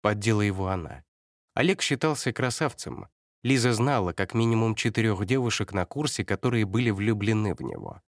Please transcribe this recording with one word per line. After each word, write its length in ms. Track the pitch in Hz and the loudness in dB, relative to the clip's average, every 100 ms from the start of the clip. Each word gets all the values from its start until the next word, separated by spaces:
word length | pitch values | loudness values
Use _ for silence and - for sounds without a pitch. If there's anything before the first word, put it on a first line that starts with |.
поддела 400 | 107 104 104 107 | 0 0 2 2
его 260 | 104 95 95 | 2 0 -2
она. 380 | 95 78 - _ _ _ _ _ | -4 -6 -14 _ _ _ _ _
Олег 280 | - 156 196 | 0 0 0
считался 500 | - 135 156 143 - | -2 0 0 0 -2
красавцем. 760 | - 127 - 151 - - 62 - _ _ _ | -2 -2 0 -2 -4 -10 -10 -14 _ _ _
Лиза 300 | 117 131 120 | 0 2 4
знала 400 | 110 127 135 90 | 4 2 2 0
как 200 | 87 95 | -2 -2
минимум 420 | 113 117 113 113 110 | 2 2 2 0 0
четырёх 500 | 117 110 113 95 98 | -2 0 0 0 0
девушек 480 | 131 120 - 98 | 0 0 -2 -2
на 120 | 101 90 | -2 -2
курсе, 380 | 139 151 - | -2 -4 -4
которые 420 | 98 98 127 120 101 | -2 0 0 0 0
были 260 | 107 120 | 0 0
влюблены 640 | 98 104 107 101 110 107 82 | 0 0 0 2 2 0 -4
в 60 | |
него. 400 | 62 50 - - _ | -6 -8 -10 -14 _